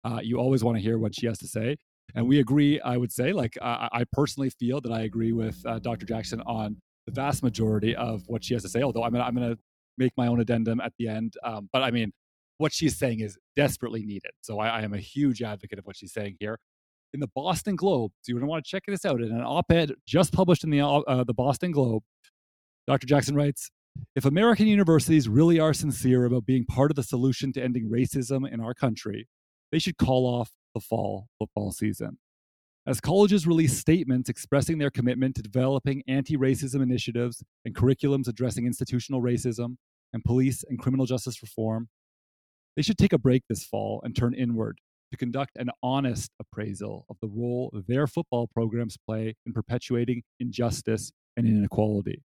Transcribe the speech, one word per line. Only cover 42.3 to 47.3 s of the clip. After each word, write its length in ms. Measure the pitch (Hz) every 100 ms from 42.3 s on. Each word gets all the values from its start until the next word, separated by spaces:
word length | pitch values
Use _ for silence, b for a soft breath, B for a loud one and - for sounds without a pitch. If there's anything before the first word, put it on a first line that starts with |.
| _ _ _ _
they 80 | -
should 140 | 147 220
take 160 | 196
a 60 | 147
break 240 | 131 127 _
this 160 | 104
fall 360 | - 104 104 104
and 140 | - 110
turn 160 | 120
inward 460 | 123 123 113 107 107 _ _ _
to 40 | -
conduct 380 | 123 131 143 -
an 120 | 123 -
honest 480 | 127 135 135 107 - _
appraisal 640 | - - 107 98 104 107 -
of 80 | -
the 80 |
role 420 | 110